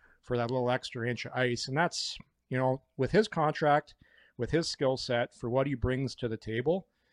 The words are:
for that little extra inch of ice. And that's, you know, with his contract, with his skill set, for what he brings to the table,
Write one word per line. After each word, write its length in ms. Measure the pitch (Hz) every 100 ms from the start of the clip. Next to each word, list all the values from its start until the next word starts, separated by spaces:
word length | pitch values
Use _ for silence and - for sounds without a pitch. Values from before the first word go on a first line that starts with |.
| _ _
for 140 | - 123
that 140 | 117
little 200 | 131 123
extra 380 | 127 - 127 117
inch 160 | 117 131
of 60 |
ice. 340 | 127 127 120 -
And 80 | 135
that's, 400 | 175 - - - - _ -
you 60 | 127
know, 240 | 131 131 _ -
with 140 | 127
his 160 | 190 214
contract, 640 | - 151 147 156 147 - - _ _ _ -
with 140 | 117
his 160 | 156 165
skill 280 | - 135 131
set, 380 | - 120 120
for 140 | - 120
what 160 | 127 139
he 80 |
brings 400 | 131 123 127 135 -
to 120 | 123
the 80 | 110
table, 500 | - 113 127 185 - _ _